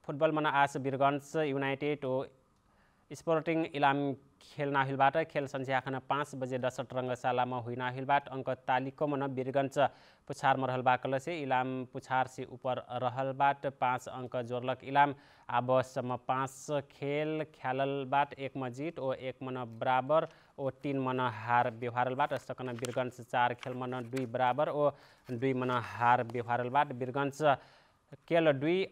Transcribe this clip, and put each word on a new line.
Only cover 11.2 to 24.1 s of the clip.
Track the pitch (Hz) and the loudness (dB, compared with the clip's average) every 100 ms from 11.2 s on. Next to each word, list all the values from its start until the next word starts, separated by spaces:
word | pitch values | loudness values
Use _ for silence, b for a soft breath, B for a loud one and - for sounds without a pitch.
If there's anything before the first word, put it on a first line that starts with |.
| 151 170 | -2 -6
इलाम | 139 127 131 131 127 | 0 0 0 -4 -8
पुछार | 135 - 131 127 | -12 -2 -2 -2
से | - 127 | -6 -12
उपर | 127 131 123 - 123 | -6 -4 -4 -4 -4
रहल | 123 120 135 | -2 -2 -4
बाट | 131 139 139 139 120 | 2 2 2 -4 -2
पाँच | 127 127 - | 0 0 -4
अङ्क | 127 123 127 117 | -10 -6 -6 -4
जोर्लक | 123 127 123 | -4 -2 -4
इलाम। | 127 139 143 135 B B B | 0 4 4 2 B B B
आबसम्म | 123 123 131 123 139 123 123 - | 0 4 2 2 -4 -4 -6 -2
पाँच | 131 135 - - 147 139 | -2 -2 -6 -4 -4 -4
खेल | - 143 143 156 156 156 | -8 -4 -2 -2 -4 -6
ख्यालल | - 131 131 139 139 131 | -6 -4 0 0 -2 0
बाट | 139 139 | 0 0
एक | - 135 135 | -4 -8 -6
म | 127 | -8
जीत | 123 156 127 | -6 -8 -4
ओ | 131 | -4
एक | 127 131 - | -4 -6 -8
मन | 131 127 117 113 | -8 -6 -8 -4
बराबर | 123 127 131 156 160 B B - | 0 2 4 2 2 B B -6
ओ | 135 - | -6 -4
तीन | 147 135 | -2 0
मन | 131 127 127 110 | 0 0 0 -2
हार | 110 120 123 | 2 4 2
व्यवहारल | 113 120 120 127 | -2 -4 0 0
बाट। | 131 147 139 | 0 0 -2
सकन | - 123 127 | -6 -8 -6
वीरगञ्ज | 117 120 127 127 - | -4 -2 -2 -4 -6
चार | 117 127 123 117 | -4 2 2 0
खेल | 135 127 | -8 -6
मन | 127 127 117 | -6 -6 -4